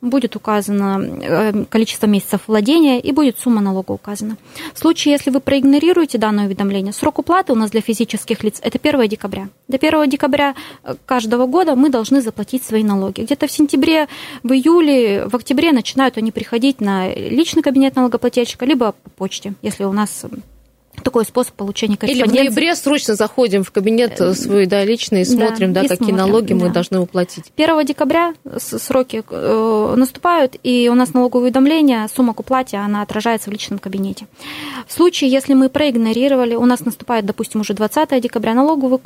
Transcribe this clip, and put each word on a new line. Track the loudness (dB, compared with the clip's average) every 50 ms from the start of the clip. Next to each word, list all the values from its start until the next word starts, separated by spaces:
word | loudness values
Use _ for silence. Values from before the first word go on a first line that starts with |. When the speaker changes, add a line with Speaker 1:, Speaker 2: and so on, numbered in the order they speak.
Speaker 1:
будет | -6 -2 -2 -2 -2 -2 -6
указано, | -6 -4 -2 -2 -2 -2 -2 -2 -2 -2 -2 -2 -2 -4 -6 -8 -8
э, | -4 -2 0 0 0 0 0 -2 -2 0
количество | 0 0 0 0 -2 -2 0
месяцев | 2 2 2 0 -2 -6 -4 -2 0
владения | 0 0 2 2 4 4 4 4 4 2
и | 0 0
будет | 0 2 2 2 0 0
сумма | 0 0 0 2
налога | 0 0 -2 -4 -4 -6
указана. | -8 -8 -8 -10 -10 -8 -8 -8 -10 -10 -14 -20 -18 -16 -16 -16 -6
В | -2
случае, | 0 0 2 2 2 2
если | 2 2 0 0
вы | -2 0
проигнорируете | 0 0 0 2 4 4 4 4 4 4 4 4 2 0 0 -2
данное | 0 0 0 0 0
уведомление, | -2 -2 -2 -2 -2 -2 -2 -4 -6
срок | -6 -4 -4 -2 -2 -2
уплаты | -2 0 0 0 2 0
у | 0
нас | 0 0 0
для | -2 -2
физических | -2 -2 -2 -2 -2 -2 -4 -6 -4 -6 -4 -2
лиц – | -4 -4 -4 -4
это | -6 -4 -4 -2
первое | 0 0 2 2 0 0
декабря. | -2 -4 -8 -10 -10 -10 -12 -14 -16 _ _ -6
До | -4 0
первого | 0 2 2 2 2
декабря, | 2 0 0 0 0 2 2 2 0 -2 -4 -12 -20 -20 -16 -12
э, | -12 -12 -10 _
каждого | -4 -2 -2 0 0 0 0 0
года | 2 2 2 2 2 4
мы | 4 4 4
должны | 2 0 0 2 2 2
заплатить | 0 0 -4 -8 -8 -6 -6 -8 -4
свои | -2 -2 0
налоги. | 0 0 0 0 -2 -4 -4 -6
Где-то | -4 -4 -2 -2 -2
в | -2
сентябре, | 0 0 0 2 2 2 2 4 2 2 0 -2 -6 -14 -16 -16 -14 -6
в | -2 0
июле, | 2 2 4 4 4 6 6 4 4 4 4 2 2 0 -2
в | -4 -6
октябре | -4 -2 -2 0 2 2 4
начинают | 4 2 0 0 0 0 0 0 0
они | -2 -4 -4
приходить | -4 -6 -6 -4 -2 0 0 0 0 0
на | -2 -2 0 0 -2 -4
личный | -4 -6 -6 -2 0 0 0 2 0 0
кабинет | 0 2 2 4 2 2 2
налогоплательщика, | 2 0 0 0 0 -2 0 0 0 -2 -2 -4 -4 -2
либо | 0 0 2 0 -2
по | -2 _ -12 -20
почте, | _ -10 -8 -8 -8 -10 -12 -12 -12 -8
если | -8 -8 -6 -4 -4
у | -2
нас, | -2 -2 -2 -4 -6 -10 -14
м, | -14 -14 -16 -18 -18 -20 _ _ _ _ _ _ _ -12 -8 -6
такой | -2 0 0 -2
способ | -2 -2 -4 -4 -4 -6
получения | -10 -10 -8 -6 -4 -2 -2 -2
Speaker 2:
Или |
в | -2
Speaker 1:
корреспонденции. | -2 -2 0 2 2 2 4 2 2 2
Speaker 2:
ноябре | 2 0 0 0 0
срочно | 0 0 0 0 0 0 0 0
заходим | 0 0 0 0 0 0 2 2 0
в | -2 0
кабинет, | -2 0 0 2 2 2 2 0 0 0
э, | 0 0
Speaker 1:
Э, | 0
Speaker 2:
свой, | -2 -2 0 2 2 2
да, | 4 2 0 2
личный, | 0 0 -2 -2 0 0 0
и | 2
Speaker 1:
да, | 2
Speaker 2:
смотрим, | 2 2 2 2 0 0 0 0
да, | 2 2
Speaker 1:
и | 2
Speaker 2:
какие | 0 0 0 0 0
Speaker 1:
смотрим, | 2
Speaker 2:
налоги | 2 2 2 2 2 2 2 0
мы | 2 2
Speaker 1:
да. | 2 0
Speaker 2:
должны | 0 -2 0 -2 -2
уплатить. | -2 -2 -2 -2 -4 -4 -6 -14 -18 -8 _
Speaker 1:
Первого | 0 2 2 2 2 0
декабря | 0 0 -2 0 2 2 2 0 0 -2 -8 -12
с-, | -12 -12 -12 -10 -8 -10 -8
сроки, | -4 -2 0 0 0 -2 -4 -10 -10 -10
э, | -8 -4 -2 0 0 0 0 0 0 0 0 0 2
наступают, | 2 2 2 0 -2 0 2 2 2 2 0 -2 -4 -2
и | 0 2 2 4 4
у | 4
нас | 2 2 2 2
налоговое | 0 0 2 2 0 0
уведомление, | 2 2 4 4 4 4 4 4 4 2 2 -2 -4
сумма | -2 0 0 0 0
к | -4
уплате, | -4 -2 -2 -2 -2 -4 -6 -6
она | -4 -2 -2 -4
отражается | -4 -4 -6 -4 -2 -2 -2 -2 -4 -8
в |
личном | -10 -10 -8 -8 -10 -10
кабинете. | -8 -8 -6 -6 -6 -6 -6 -10 -14 -20 _ -20 -18 -16 -14 -14 -14 -14 -14 -14 -14 -6
В |
случае, | 0 2 2 2 2 2 0 2
если | 2 0 2 2 4
мы | 4 4 2
проигнорировали, | 2 0 0 0 0 0 0 0 0 0 2 2 2 2 0 0 0
у | 2 2
нас | 2 2 0
наступает, | -2 -6 -8 -8 -6 -4 -4 -2 -2
допустим, | -4 -4 -6 -6 -6 -4 -4
уже | -4 -4 -4
двадцатое | -2 -2 -2 0 0 0 2 0 0
декабря, | 0 -2 -4 -4 -2 0 2
налоговый | 2 2 2 2 0 0 0 0 0 -2